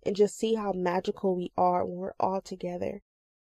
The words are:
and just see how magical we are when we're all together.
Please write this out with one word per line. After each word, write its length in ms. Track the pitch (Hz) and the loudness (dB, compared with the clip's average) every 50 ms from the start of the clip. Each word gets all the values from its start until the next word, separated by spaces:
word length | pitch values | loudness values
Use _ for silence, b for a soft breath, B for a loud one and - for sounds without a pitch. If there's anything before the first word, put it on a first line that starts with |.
| - | -4
and 120 | - 202 | 0 2
just 200 | 185 208 190 - | 4 4 4 2
see 180 | - 233 220 226 | 0 0 0 0
how 180 | 220 208 202 185 | 0 0 -2 -2
magical 600 | 185 180 175 175 185 - 208 202 - - 196 185 | 0 0 0 0 0 -2 -4 -4 0 0 0 0
we 200 | 180 175 - - | 0 -2 -4 0
are 280 | - 180 180 180 175 - | 2 2 4 4 2 0
when 100 | 180 175 | -2 -4
we're 160 | 180 185 196 - - | -6 -8 -8 -4 -2
all 220 | - 190 190 196 | 0 0 0 -2
together. 600 | - - 196 180 - 175 175 180 196 - 202 202 - _ _ _ _ _ _ _ | -6 -8 -10 -8 -6 -6 -4 -4 -4 -4 -6 -8 -14 _ _ _ _ _ _ _